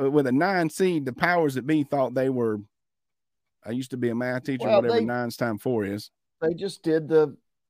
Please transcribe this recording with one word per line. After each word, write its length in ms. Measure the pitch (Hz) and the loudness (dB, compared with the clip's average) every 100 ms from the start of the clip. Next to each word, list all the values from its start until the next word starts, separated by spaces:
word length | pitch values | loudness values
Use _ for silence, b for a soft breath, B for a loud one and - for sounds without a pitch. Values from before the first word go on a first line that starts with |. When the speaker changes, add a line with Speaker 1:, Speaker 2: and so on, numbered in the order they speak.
Speaker 1:
uh, 100 | 135 | 2
with 160 | 147 131 | 2 4
a 60 | |
nine 380 | 131 180 185 160 | 2 2 2 0
seed, 340 | - 190 165 | 0 0 0
the 80 | 131 | -4
powers 420 | 120 170 175 156 | -2 0 2 2
that 120 | 131 123 | 0 0
be 160 | 156 | 0
thought 320 | 139 143 127 | 0 0 0
they 160 | 127 131 | 0 0
were, 300 | 127 113 107 101 _ _ _ _ _ _ _ _ _ | 0 0 -2 -6 _ _ _ _ _ _ _ _ _
I 80 | 107 | -8
used 180 | 123 131 | -8 -6
to 80 | 127 | -4
be 100 | 120 | -2
a 60 | |
math 300 | 117 123 127 | -2 -2 -4
teacher, 220 | 123 131 110 | -4 -4 2
Speaker 2:
Well, 100 | 110 | 2
Speaker 1:
whatever 240 | 117 117 | 4 2
Speaker 2:
they, 40 | |
Speaker 1:
nine's 320 | 113 120 120 - | 0 -2 -4 -4
time 220 | 120 101 | -4 -2
four 260 | 127 117 | -2 -2
is. 260 | 98 101 - _ _ - | -2 -4 -10 _ _ -6
Speaker 2:
they 140 | 165 | -4
just 280 | 170 190 - | -4 -6 -6
did 260 | 165 160 151 | 0 0 4
the, 280 | 160 151 120 _ _ | 4 4 0 _ _